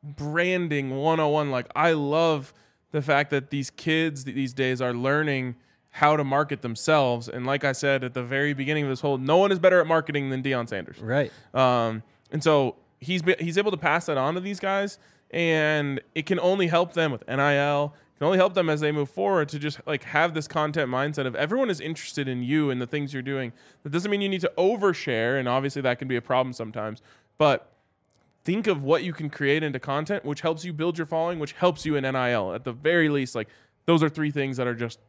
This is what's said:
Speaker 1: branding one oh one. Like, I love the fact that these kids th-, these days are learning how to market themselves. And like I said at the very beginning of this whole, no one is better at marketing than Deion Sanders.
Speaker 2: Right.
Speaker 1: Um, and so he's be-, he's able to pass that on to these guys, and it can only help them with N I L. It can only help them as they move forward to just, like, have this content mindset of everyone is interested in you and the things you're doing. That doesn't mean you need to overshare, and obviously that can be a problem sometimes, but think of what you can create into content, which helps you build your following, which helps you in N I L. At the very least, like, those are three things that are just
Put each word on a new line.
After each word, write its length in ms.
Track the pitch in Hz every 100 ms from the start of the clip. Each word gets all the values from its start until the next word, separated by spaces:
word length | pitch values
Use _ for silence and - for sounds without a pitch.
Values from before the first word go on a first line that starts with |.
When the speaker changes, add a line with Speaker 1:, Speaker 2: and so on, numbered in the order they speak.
Speaker 1:
branding 880 | 147 143 143 156 180 185 175 147 135 135
one 240 | 151 165
oh 80 | 151
one. 220 | 151 147
Like, 160 | 127 120
I 180 | - 165
love 600 | 160 143 156 165 151 135 _ _ _ _
the 100 | 156
fact 280 | 139 139 147
that 200 | 143 135
these 200 | 143 131
kids 540 | - 160 160 160 143
th-, 100 | 135
these 180 | 131 135
days 280 | 131 131 123
are 120 | 127
learning 640 | 120 131 147 151 135 127 120 _ _ _
how 260 | - 151 151
to 80 |
market 380 | 139 135 147 139
themselves. 680 | 123 113 - 156 131 120 117
And 180 | - 123
like 180 | 139
I 80 | 143
said 320 | 127 143 135
at 100 | 127
the 80 | 127
very 300 | 120 135 147
beginning 320 | 139 139 151
of 60 | 139
this 100 | 131
whole, 180 | 147 135
no 200 | 135 165
one 120 | 196
is 80 | 185
better 220 | 185 180
at 60 | 160
marketing 420 | 160 156 147 139
than 120 | 131
Deion 260 | 131 127 113
Sanders. 300 | 101 82 -
Speaker 2:
Right. 320 | 110 135 135 - -
Speaker 1:
Um, 480 | 123 131 123 117 110 - _ _
and 120 | 151
so 340 | 160 147 131 - _ _
he's 220 | 131 180
be-, 140 | 160 185
he's 180 | 170 165
able 120 | 208
to 60 | 180
pass 300 | 156 160 170
that 100 | 143
on 160 | 135
to 60 | 175
these 200 | 185 196
guys, 380 | 196 196 202 - _ _ _
and 720 | - 170 160 151 151 143 135 -
it 120 | - 151
can 120 | 180
only 260 | 180 196 175
help 260 | 165 175
them 200 | 170 160
with 120 | 120 -
N 140 | 135
I 160 | 143 143
L. 380 | 143 143 147 - _
It 40 | _
can 80 | 147
only 120 | 190
help 160 | 185
them 160 | 185 165
as 100 | 151
they 120 | 151
move 180 | 151 139
forward 380 | - 202 185 147
to 80 | 151
just, 200 | 147 143 -
like, 160 | 147
have 280 | - 151 170
this 160 | 160 147
content 420 | 165 151 156 131
mindset 360 | 127 143 147 131
of 80 |
everyone 340 | 120 151 240 254
is 120 | 170
interested 480 | 156 160 - - 135
in 140 | 123
you 280 | 123 151 147
and 100 | 127
the 60 | 123
things 260 | 151 143
you're 100 | 139
doing. 300 | 127 135 123 - - _
That 80 | 151
doesn't 200 | 156 196
mean 120 | 202
you 60 | 196
need 100 | 190
to 120 | - -
overshare, 840 | 185 226 196 170 - 113 117 135
and 80 | 127
obviously 360 | 127 139 143
that 160 | 131 123
can 100 | 131
be 80 | 120
a 60 |
problem 320 | - 127 131
sometimes, 480 | 123 113 110 107 113 _ _ _ _
but 340 | 151 131 - _ _ _ _ _ _ _
think 240 | - 196 220
of 140 | 160
what 200 | 135 165
you 100 | 185
can 160 | 151 151
create 340 | - 143 151
into 160 | 156 131
content, 460 | - 139 156 202
which 160 | 143 147
helps 240 | 170 165
you 80 | 175
build 240 | 151 165 170
your 100 | 156
following, 320 | 165 170 170
which 140 | 147
helps 320 | - 180 151
you 100 | 156 147
in 80 | 135
N 100 | 131
I 140 | 123
L. 220 | 120 95
At 100 | 90
the 80 | 127
very 360 | 120 147 170 156
least, 240 | 143 135
like, 140 | 120 107 - _ _
those 180 | - 165
are 60 | 156
three 220 | 151 151
things 260 | 143 135 131
that 100 | 123
are 80 |
just 240 | 117 117 -